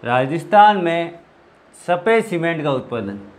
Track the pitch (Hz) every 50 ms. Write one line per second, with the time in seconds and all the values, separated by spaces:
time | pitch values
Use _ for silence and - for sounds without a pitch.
0 | - 117 123 127 131 135 151 170 151 - - 202 208 214 208 196 175 170 165 170
1 | 170 170 - - - _ _ _ _ _ _ _ _ _ _ - - - 175 175
2 | 175 220 226 226 214 220 185 170 165 170 170 156 147 151 139 135 123 - 120 117
3 | 104 101 101 101 98 - -